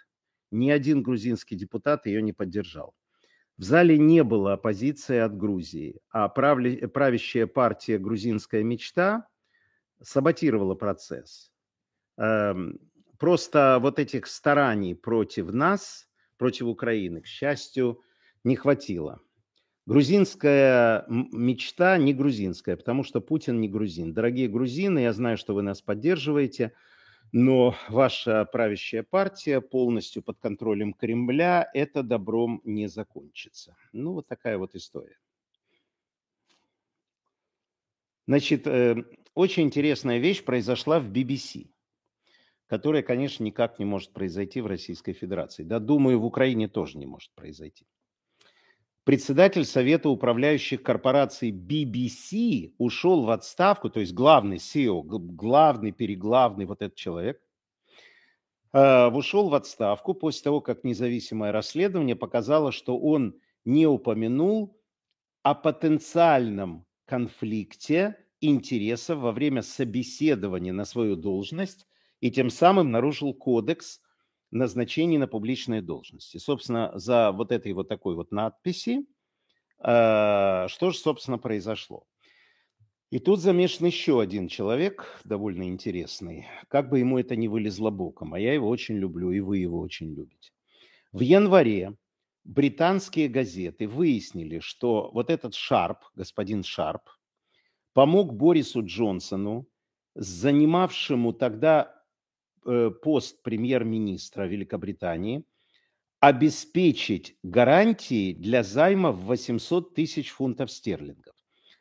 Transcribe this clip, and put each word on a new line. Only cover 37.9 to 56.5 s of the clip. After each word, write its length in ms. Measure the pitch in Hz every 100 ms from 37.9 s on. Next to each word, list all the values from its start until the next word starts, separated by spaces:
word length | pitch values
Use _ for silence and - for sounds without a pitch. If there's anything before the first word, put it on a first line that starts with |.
| _ _ _ -
Значит, 400 | 143 139 151 147
э, 280 | 127 123 117 - - _
очень 300 | - 185 185
интересная 560 | 151 147 151 139 135 120
вещь 240 | 156 196
произошла 560 | - 123 107 123 - 160
в 100 | 120
би 140 | 101
би 140 | 127 135
си, 340 | - - - _ _ _ _ _ _ _ _ _ _
которая, 360 | 107 147 151
конечно, 400 | - 123 139 -
никак 360 | 107 - 117 -
не 60 | 104
может 280 | 101 -
произойти 480 | - 95 90 98 131
в 60 | 107
Российской 460 | 92 - 87 -
Федерации. 500 | 90 90 92 71 -
Да, 160 | 80 113
думаю, 400 | 110 147 135 123
в 60 | 113
Украине 420 | - 131 113 107
тоже 280 | - 80 78
не 100 | 67
может 240 | - - _
произойти. 500 | 73 76 76 - _ _ _ _ _ _ _ _ _ _ _ _ -
Председатель 580 | 135 - 143 190 185 170
Совета 440 | 135 127 160 151
управляющих 720 | 131 127 117 143 151 - 135
корпорации 680 | - 113 135 139 135 - 120
би 360 | 95 90 151 139
би 220 | 120 123
си 680 | - - 208 240 131 - -
ушёл 480 | 123 - 175 180 113
в 60 |
отставку, 580 | 110 - - 185 202 110
то 100 | 110
есть 140 | 92
главный 460 | 87 135 147 101 90
сио, 420 | - 151 127 87
г-, 160 | 76 104
главный, 760 | 87 85 107 139 156 123 107
переглавный 720 | - 110 98 104 123 123